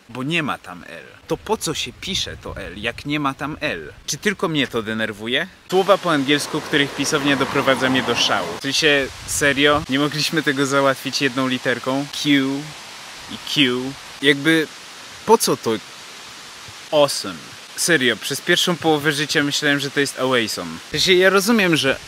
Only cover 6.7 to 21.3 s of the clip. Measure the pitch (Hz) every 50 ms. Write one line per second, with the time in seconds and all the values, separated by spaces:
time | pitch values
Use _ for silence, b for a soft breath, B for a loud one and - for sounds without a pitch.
6.7 | 165 143 139 135 - - 139 - 160 147 139 143 139 131 135 - - 143 123 131
7.7 | 131 117 131 127 131 127 117 120 120 117 - - 123 101 90 85 85 - - 139
8.7 | 135 - 160 151 143 139 131 113 - - - - - - 151 143 139 135 147 147
9.7 | 147 151 156 - 131 139 147 147 - 151 143 - 165 160 135 151 135 135 143 131
10.7 | 139 139 139 135 131 - - 135 123 - 147 135 120 135 131 127 127 127 - 135
11.7 | 120 117 - 131 135 139 143 139 - - - 151 143 139 135 135 139 143 151 156
12.7 | 147 - - - - - - - - - - - - - - - - 151 139 123
13.7 | 123 127 127 135 143 - - - - - 139 143 147 139 139 160 165 160 151 143
14.7 | - - - - - - - - - - - - 220 226 - 196 151 - - 120
15.7 | 110 104 - - - - - - - - - - - - - - - - - -
16.7 | - - - - 160 151 143 139 - - - 98 87 76 - - - - - -
17.7 | - - - 175 165 139 127 120 110 95 - - 139 - - - 175 165 - 180
18.7 | 175 143 - 160 156 147 139 160 143 143 151 147 - 156 143 143 139 - 147 147
19.7 | 143 143 139 139 - 143 139 131 - - 131 131 131 120 113 104 - 98 87 82
20.7 | 80 82 - - - 147 - 185 185 180 185 190